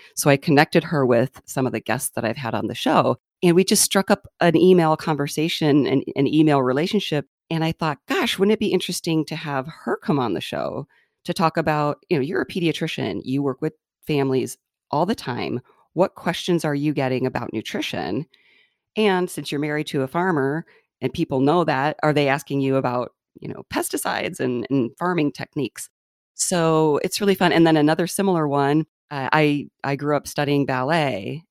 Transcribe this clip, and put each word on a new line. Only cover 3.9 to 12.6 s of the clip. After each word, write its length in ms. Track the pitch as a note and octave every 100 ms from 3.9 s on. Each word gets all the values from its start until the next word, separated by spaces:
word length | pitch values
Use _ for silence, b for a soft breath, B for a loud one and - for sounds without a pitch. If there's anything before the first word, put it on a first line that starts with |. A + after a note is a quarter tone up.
| G3 G3
up 200 | G3+ - -
an 160 | E3+ D#3+
email 400 | F3+ F3+ D#3+ D#3
conversation 880 | - D3 C#3+ - D#3+ - D#3 C#3+
and 200 | C3 C3+ -
an 140 | - C#3
email 340 | D3+ D#3 C#3+
relationship. 640 | B2+ C3 D#3+ G#3 - D3+ - _ -
And 140 | E3
I 80 | D#3+
thought, 260 | D#3+ D#3+ C#3+ -
"Gosh, 320 | F#4 C4 -
wouldn't 140 | G3
it 80 | G#3+
be 120 | G#3
interesting 520 | F#3 - F3 - D#3+
to 100 | D3+
have 320 | D#3+ D#3+ C#3 C3
her 300 | - - G4+
come 240 | - D3+
on 140 | A#2+
the 60 | E2
show?" 460 | - D2 B1 - D3 _ _ _ -
To 80 |
talk 220 | F3 E3 -
about, 420 | D#3+ D3+ D3 - -
you 80 | F3
know, 60 |
you're 180 | C3+ G3
a 60 | -
pediatrician, 720 | -